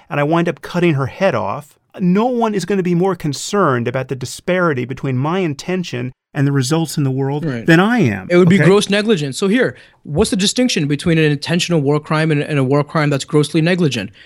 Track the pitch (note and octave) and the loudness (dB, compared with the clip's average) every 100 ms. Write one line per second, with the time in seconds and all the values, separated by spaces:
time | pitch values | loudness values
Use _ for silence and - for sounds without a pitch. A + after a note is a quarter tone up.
0 | - C#3+ D3 E3 E3+ D#3 - F3+ F3 C#3 | -8 -2 0 0 0 -4 -6 0 0 0
1 | C3 - F#3+ B2 G2 A#2+ - _ _ A3+ | -2 -2 -2 0 -4 -6 -12 _ _ -4
2 | F3+ F#3+ B3 B3 A3+ G#3 E3 G3+ F3+ E3+ | 0 2 0 0 -2 -2 -2 -2 0 0
3 | F#3+ F#3 D#3 C3+ - G3+ E3 B2 A#2+ C3 | 0 -2 -6 -6 -4 0 2 0 -2 -4
4 | B2+ C3 B2+ - - F3+ F3 C3+ B2 C3 | -6 -8 -10 -8 -2 0 0 -2 -4 -6
5 | C#3 B2+ D3 F#3 F3 C#3+ - F#3 E3+ B2 | -4 -2 -2 -2 -2 -4 -6 -6 -6 -8
6 | B2+ - _ D3 C#3 C#3 B2+ D#3+ D#3+ - | -10 -12 _ -2 0 2 2 0 0 -2
7 | C3+ C3 C3+ D3 D#3 A#2+ A2 E3 G3+ A#3+ | -2 -2 -4 -4 -6 -2 4 4 4 2
8 | C3+ G2+ F#2 F3 F#3 F#3+ C#3+ G3+ G#3 G3+ | 2 0 2 4 6 6 6 4 4 0
9 | G#3 G3 C#3+ B2+ G3 A#3+ F3+ - - _ | 2 0 -2 -2 0 0 0 -4 -18 _
10 | - D3 A3 G3+ G3 - B3 G#3 C#3+ D3 | -6 -2 0 0 0 0 0 0 -2 -2
11 | F3+ D#3+ D#3 D3 - E3+ - E3+ C#3 D3+ | 0 2 2 0 -2 -2 0 0 0 0
12 | D3+ D#3 D#3+ D3 - D3 C3 C#3+ D3 E3 | 0 0 0 0 -2 -2 2 0 0 0
13 | D3 C#3+ - D3+ D3 E3 D#3+ F3+ F3 A#2+ | 0 -2 0 0 2 2 2 2 0 -2
14 | F#2+ - | -8 -12